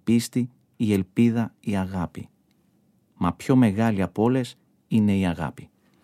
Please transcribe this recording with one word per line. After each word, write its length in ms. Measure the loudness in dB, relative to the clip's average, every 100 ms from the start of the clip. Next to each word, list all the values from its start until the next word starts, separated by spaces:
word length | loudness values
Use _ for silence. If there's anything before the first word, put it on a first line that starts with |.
πίστη, 460 | 0 0 0 -4 -6 -10 _ _
η 160 | 0
ελπίδα, 600 | 0 0 2 2 2 -4 -6
η 160 | -6 -4
αγάπη. 520 | -4 -4 -6 -10 -18 _ _ _ _ _ _ _ _
Μα 180 | _ -4
πιο 240 | -4 0 4
μεγάλη 460 | 4 2 0 0
από 200 | -4 0
όλες 340 | 0 0 -4 -10 _ _ _
είναι 280 | 0 2 2
η 100 | 0
αγάπη». 420 | -2 -6 -10 -20 _ _ _